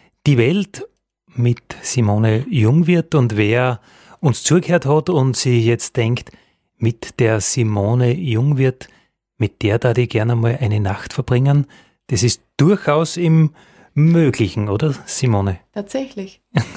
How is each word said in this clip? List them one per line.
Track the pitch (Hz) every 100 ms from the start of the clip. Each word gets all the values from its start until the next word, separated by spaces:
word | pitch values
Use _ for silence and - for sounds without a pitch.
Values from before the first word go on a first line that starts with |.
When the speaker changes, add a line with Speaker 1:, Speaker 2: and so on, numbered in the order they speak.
| _ _ -
Speaker 1:
die | 127
Welt | 117 190 190 - 415 _ _ _ _
mit | - 120 120 - -
Simone | - 127 104 104 110 110 147
Jungwirth. | 165 107 151 170 175 165
Und | 151 120 107
wer | 104 117 127 120 - _ - -
uns | 147 107
zugehört | - 170 - 175 135
hat | 151 151
und | 170 131 120
sich | 127 120
jetzt | 113 113 - -
denkt, | 113 123 - - _ _ _ _
mit | 113 - - -
der | 117 110
Simone | - - 110 104 101 123 123
Jungwirth, | 131 160 110 135 139 135 127 - _ _ _ _ -
mit | 110 -
der | 104 104
darf | 127 117
ich | 120
gerne | 113 110 120
mal | 117 123
eine | 110 107
Nacht | 98 98 -
verbringen, | - - 123 135 143 135 - _ _ -
das | 110
ist | 120 - _ -
durchaus | 147 202 - 147 165 -
im | 175 160 156 - _ _ _
Möglichen, | 143 160 165 151 - 101 - 104
oder | 98 156 135 -
Simone? | - 127 104 98 90 _
Speaker 2:
Tatsächlich, | 214 202 269 262 - 190 - _ - -